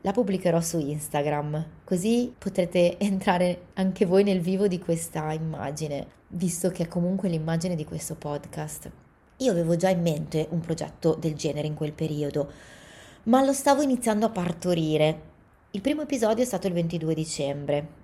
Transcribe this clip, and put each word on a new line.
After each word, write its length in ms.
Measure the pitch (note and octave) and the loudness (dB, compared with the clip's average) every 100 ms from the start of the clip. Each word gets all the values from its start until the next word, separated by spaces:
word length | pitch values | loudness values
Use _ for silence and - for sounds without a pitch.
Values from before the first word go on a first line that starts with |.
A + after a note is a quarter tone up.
La 100 | F#3+ | -2
pubblicherò 500 | A3 G3+ F#3 F3+ E3 | 0 0 2 2 2
su 160 | E3 E3 | 2 -2
Instagram, 880 | C#3+ D3+ - D3 D3 D3 D3+ D3+ D#3+ - | -2 -4 -2 -2 0 0 -2 -4 -6 -12
così 480 | - F3+ G#3+ A#3+ A#3+ - | -2 0 2 2 0 -4
potrete 600 | G3 F#3+ F3 F3+ F3 F3 | -4 -2 2 4 4 4
entrare 720 | G3+ F#3+ G3+ F3+ F3+ F3 - | 0 2 2 4 2 0 -6
anche 320 | - F#3+ F#3 F#3+ | -2 -2 2 4
voi 180 | F#3+ | 6
nel 180 | G3+ F#3 | 4 2
vivo 260 | E3+ F#3+ G#3 | 0 0 0
di 100 | F3+ | 0
questa 540 | F#3 E3 - D#3+ D#3 | -2 -4 -2 -6 -4
immagine, 760 | D#3 D#3+ D3+ C#3 D3+ D3+ C#3 - - _ | -4 -4 -6 -6 -6 -6 -6 -8 -16 _
visto 420 | F3+ F3+ - F#3 | -4 -4 0 -2
che 140 | E3+ | -2
è 40 | E3 | -4
comunque 420 | F3+ F3 F#3+ F#3+ | 0 0 0 0
l'immagine 460 | E3 D#3+ E3 F3+ E3 | -2 0 -2 -2 -4
di 100 | D3+ | -4
questo 280 | D#3+ - | -8 -8
podcast. 800 | D#3 D3+ D3 - D#3+ D#3 - - - - _ _ - | -8 -6 -6 -8 -10 -10 -10 -16 -18 -20 _ _ -2
Io 140 | C4 | 0
avevo 240 | F3 E3 E3+ | 2 2 2
già 140 | F#3 | 4
in 120 | F3 | 4
mente 440 | E3+ D3+ D#3 D#3 D#3 | 2 0 -2 -2 -2
un 80 | E3+ | -2
progetto 560 | E3 D#3 D3+ - E3 D3+ | -2 -4 -6 0 0 2
del 180 | D#3+ | -2
genere 320 | D3+ D3+ D3 D3+ | -2 -4 -2 -4
in 80 | |
quel 200 | D3+ D3+ | -4 -6
periodo, 580 | D#3 D#3 D3 D3 D3 C#3 - - - - - - - A3 | -4 -4 -2 -2 -2 -4 -8 -20 -20 -20 -20 -20 -8 2
ma 180 | C4 | 4
lo 100 | C4+ | 4
stavo 280 | C#4 C#4+ C#4 | 4 4 4
iniziando 460 | C#4 B3 A#3 G#3+ A3 | 4 2 2 2 0
a 20 | |
partorire. 1040 | G3+ F3 - F3+ E3+ D#3 D3+ D3+ D#3+ - - _ _ _ | 0 -4 -2 0 2 2 4 4 2 -8 -20 _ _ _
Il 100 | G3 | -2
primo 220 | C#4 D4+ | 0 0
episodio 400 | D4 F#3 A3 A3+ | -2 0 2 2
è 20 | B3 | 0
stato 220 | F#3 G3 | 0 0
il 60 | |
ventidue 420 | F3 E3 E3 D#3+ D#3+ | 0 0 -2 -2 -2
dicembre. 720 | D#3 - C#3 C#3+ C#3+ C#3+ D3+ - | -2 -4 -4 -4 -2 -2 -2 -14